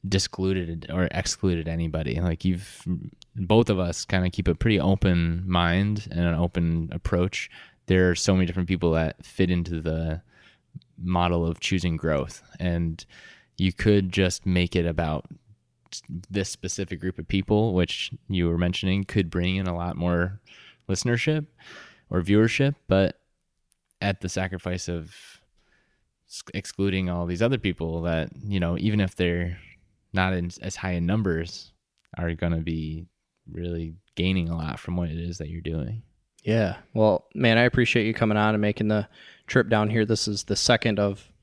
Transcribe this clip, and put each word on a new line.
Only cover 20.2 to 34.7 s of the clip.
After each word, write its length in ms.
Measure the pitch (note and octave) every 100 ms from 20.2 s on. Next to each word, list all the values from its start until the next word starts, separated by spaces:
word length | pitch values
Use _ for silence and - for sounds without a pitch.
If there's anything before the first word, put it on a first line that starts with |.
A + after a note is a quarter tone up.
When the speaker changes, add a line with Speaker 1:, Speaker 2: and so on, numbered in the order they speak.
| F2+ G2+ _ - - _ -
Speaker 1:
listenership 580 | - B2 A#2 D#3 D#3 D3 _ - - - _ _
or 120 | F2+
viewership, 540 | E2+ G#2 A2+ - C#3 C#3+ -
but 320 | F#2+ G2 - _ _ _ _ _ _ _ _
at 200 | G2+ F#2+
the 80 | F#2
sacrifice 580 | - F#2 F#2 F2+ F#2 -
of 300 | F2 D#2+ - - - _ _ _ _ _ _ _ _ _
s-, 160 | - -
excluding 560 | G2+ - - G2 F#2+ F#2
all 160 | F2 F2
these 160 | F2
other 160 | A#2 C3
people 440 | G2 F2 E2 E2
that, 280 | E2+ E2 D2 -
you 160 | G2+ G2
know, 180 | E2+ F2
even 220 | G#2+ G#2+
if 160 | F#2+ -
they're 420 | F2+ E2+ F2 F2 - - _ _ _
not 200 | F#2+ F#2
in 180 | F2+ F2 -
as 140 | F#2 -
high 160 | F#2+
in 120 | F2+ E2+
numbers, 680 | G#2+ G2 E2 E2+ - - _ _ _ _ -
are 160 | E2+
gonna 240 | E2 F2 E2
be 480 | D#2+ D#2+ D#2 D#2+ E2+ _ _ _ -
really 440 | E2 F2 E2+ E2 E2 _
gaining 340 | - F#2 F#2+ E2
a 80 | E2
lot 220 | D#2